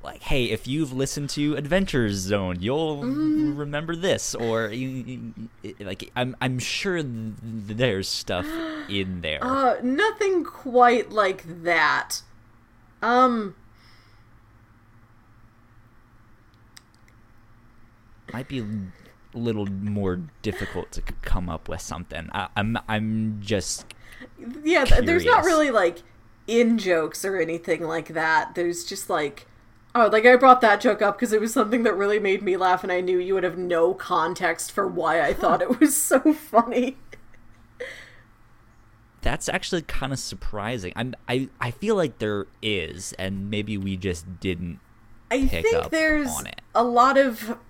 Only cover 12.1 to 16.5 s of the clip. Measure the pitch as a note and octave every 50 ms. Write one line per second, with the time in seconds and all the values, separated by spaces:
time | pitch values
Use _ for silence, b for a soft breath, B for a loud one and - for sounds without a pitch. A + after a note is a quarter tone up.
12.1 | - - - - - - - - _ - _ _ _ _ _ _ - _ - A3+
13.1 | A#3+ B3 B3+ B3+ A#3+ A3+ G#3+ G3 - - - - b b b b b b b b
14.1 | b b b b b - - _ _ - - _ - - _ _ - - - _
15.1 | - - _ _ - - - - _ _ _ _ _ - - - _ - - _
16.1 | _ - - - - _ _ _